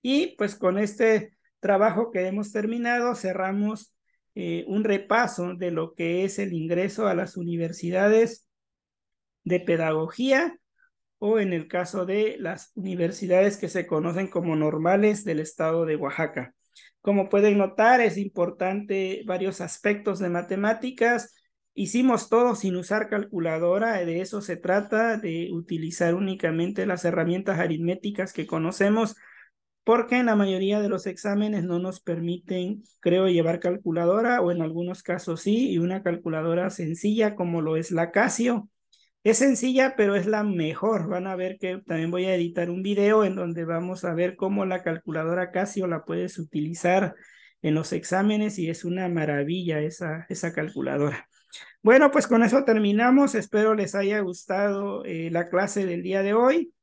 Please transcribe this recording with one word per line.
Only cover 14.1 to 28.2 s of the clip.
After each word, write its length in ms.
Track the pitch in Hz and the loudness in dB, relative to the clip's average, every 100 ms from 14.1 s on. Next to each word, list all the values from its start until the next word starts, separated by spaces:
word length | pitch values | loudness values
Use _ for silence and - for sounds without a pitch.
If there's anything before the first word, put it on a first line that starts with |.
| 175 190 | -2 -2
como 280 | 175 170 156 | -2 0 0
normales 680 | 151 160 165 196 214 208 | 0 0 2 4 4 2
del 160 | 208 156 | -2 -4
estado 440 | 156 - 160 165 | -4 -4 -2 0
de 120 | 160 151 | 0 -2
Oaxaca. 580 | 139 - 156 - 127 _ _ - - _ | -2 -4 -4 -4 -10 _ _ -20 -20 _
Como 260 | - 202 196 | 2 2 4
pueden 300 | 208 208 202 | 4 6 6
notar, 420 | 190 - 226 254 | 2 4 6 8
es 160 | 226 175 | 6 0
importante 1040 | 196 - 175 - 185 202 202 196 190 190 214 | -6 -2 -2 0 -2 -2 -4 -4 -2 -6 -6
varios 340 | 180 190 185 | -4 -4 -4
aspectos 580 | 175 - 208 208 208 190 | -10 -2 -2 0 -2 -4
de 120 | 185 | -2
matemáticas. 1040 | 175 175 190 208 226 254 254 233 240 - _ _ _ _ | -4 -4 -2 0 0 -4 0 2 2 -4 _ _ _ _
Hicimos 540 | - 196 240 254 226 - | -8 -2 2 2 2 2
todo 260 | 226 247 | 4 4
sin 220 | 214 196 180 | 2 -2 -4
usar 320 | 180 214 208 | -2 -4 -2
calculadora, 960 | 208 202 185 165 160 175 190 226 202 | -4 -4 -4 -2 0 2 2 0 -2
de 160 | 170 165 | -2 -4
eso 200 | 190 208 | -4 -8
se 160 | 202 170 | -6 -6
trata, 640 | 175 190 202 214 233 220 | 0 0 2 0 0 0
de 320 | 208 165 180 | -4 -6 -6
utilizar 600 | 170 170 165 160 170 170 | -6 -6 -6 -6 0 0
únicamente 720 | 175 196 190 165 160 175 202 190 | 2 -2 -2 -2 0 -2 -2 -2
las 180 | 180 | -2
herramientas 540 | 170 180 165 180 196 170 | 0 0 0 0 -2 -2
aritméticas 760 | 175 160 170 185 202 208 | -2 -2 -2 -2 -6 -6